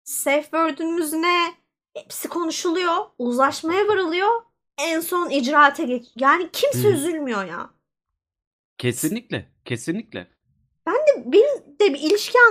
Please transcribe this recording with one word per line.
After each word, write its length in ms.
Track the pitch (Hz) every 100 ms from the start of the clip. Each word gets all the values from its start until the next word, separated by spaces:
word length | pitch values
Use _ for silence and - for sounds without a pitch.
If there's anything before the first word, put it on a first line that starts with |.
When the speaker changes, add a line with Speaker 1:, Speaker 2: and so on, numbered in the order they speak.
Speaker 1:
Safe 380 | - - 285 294
word'ümüz 720 | 302 320 330 285 330 339 302
ne? 400 | 320 349 349 339 - _ _ _ -
Hepsi 300 | - - -
konuşuluyor. 680 | 339 320 - 359 339 349 349 427 -
Uzlaşmaya 720 | 247 240 269 294 320 370 415
varılıyor. 420 | 392 349 359 403 466 - _ _ -
En 200 | 330 320
son 300 | 330 349 349
icraate 540 | 277 247 294 285 285
geç-, 280 | 262 247 - -
yani 340 | 269 339 339
kimse 340 | - 571 - 415
Speaker 2:
Hı 40 |
hı. 40 | 330
Speaker 1:
üzülmüyor 500 | 320 320 269 208 180
ya. 240 | 175 - _ _ _ _ _ _ _ _ _ _ -
Speaker 2:
Kesinlikle. 760 | 123 120 156 220 - 160 - _ -
Kesinlikle. 600 | 117 - 196 - 95 90 _ _ _ _ _ 330
Speaker 1:
Ben 80 | 466
de, 360 | 605 466 233
benim 480 | 349 571 539 - -
de 140 | 403
bir 60 | 277
ilişki 380 | 311 415 - 494 466